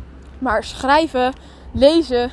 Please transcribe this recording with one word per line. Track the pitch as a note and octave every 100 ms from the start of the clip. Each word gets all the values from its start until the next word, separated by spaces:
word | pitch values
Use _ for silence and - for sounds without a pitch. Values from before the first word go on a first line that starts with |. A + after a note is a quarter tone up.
| - - - -
Maar | B3+ G#3+
schrijven, | A3+ - C4 D4 D#4+ B3+ B3+ C4 - - -
lezen, | A3+ C4+ E4 C4+ B3 A#3+